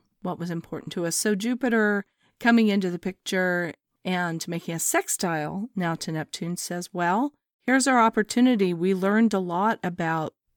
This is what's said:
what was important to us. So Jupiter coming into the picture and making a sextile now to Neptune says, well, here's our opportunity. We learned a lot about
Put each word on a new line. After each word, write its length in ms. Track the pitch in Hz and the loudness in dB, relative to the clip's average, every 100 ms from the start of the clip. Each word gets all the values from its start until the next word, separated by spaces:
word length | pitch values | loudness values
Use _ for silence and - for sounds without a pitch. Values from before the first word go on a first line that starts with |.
| _ _ | _ _
what 160 | 180 175 | -8 -6
was 120 | 170 | -6
important 420 | 170 - 160 - | -8 -8 -12 -8
to 140 | 185 170 | -4 -4
us. 100 | - | -2
So 180 | 214 | 0
Jupiter 720 | 208 220 247 254 226 214 202 - _ _ - | 0 -2 -2 0 2 2 0 -4 _ _ -2
coming 300 | 240 233 214 | 4 4 4
into 220 | 202 185 | 2 0
the 80 | 175 | -4
picture 760 | 190 190 - 190 185 175 170 - _ _ | -6 -8 -4 0 0 0 -4 -8 _ _
and 420 | - 185 175 165 - | -4 -2 -2 -6 -6
making 280 | 170 - | -8 -6
a 40 | 165 | -6
sextile 920 | - 339 - - 185 160 151 175 220 | 0 0 0 -2 -2 -2 -4 -6 -6
now 200 | 196 170 | -4 -2
to 180 | 160 - | -4 -6
Neptune 440 | 160 151 - 170 175 | -6 -6 -8 -8 -6
says, 340 | - 175 175 | -6 -8 -8
well, 400 | 180 175 196 285 - _ _ - | -2 0 0 -2 -6 _ _ 0
here's 200 | 262 262 | 2 4
our 140 | 254 | 4
opportunity. 760 | 226 220 208 - 254 233 190 | 4 2 0 4 4 4 2
We 200 | 170 185 | 2 0
learned 380 | 190 190 214 226 | 2 2 4 4
a 60 | 202 | 2
lot 400 | 180 175 214 220 | 0 0 0 0
about 520 | 180 175 165 160 156 - _ | -4 -4 -2 -2 -4 -8 _